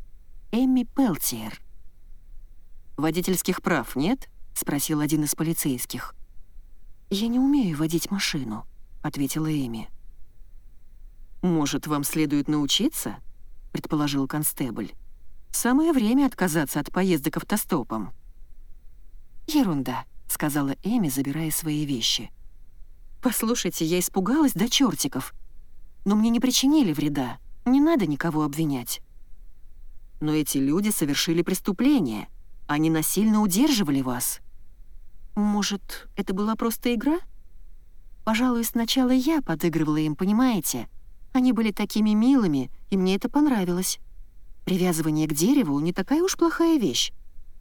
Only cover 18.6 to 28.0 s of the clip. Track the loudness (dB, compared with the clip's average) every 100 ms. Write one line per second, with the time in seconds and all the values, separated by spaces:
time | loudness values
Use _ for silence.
18.6 | -14 -14 -14 -16 -16 -14 -14 -12 0 2
19.6 | 4 2 -2 -4 -8 -10 -8 -2 0 0
20.6 | 0 -2 0 2 2 0 -2 0 -2 -2
21.6 | -2 -2 0 0 0 -2 -4 -12 -16 -16
22.6 | -18 -16 -16 -16 -16 -4 -2 0 0 0
23.6 | -2 -2 0 0 0 0 2 4 4 2
24.6 | 0 2 2 2 -2 -4 -8 -10 -12 -14
25.6 | -14 -14 -14 -6 2 4 4 4 2 4
26.6 | 6 6 6 2 0 0 -2 -4 -12 -4
27.6 | 4 6 6 4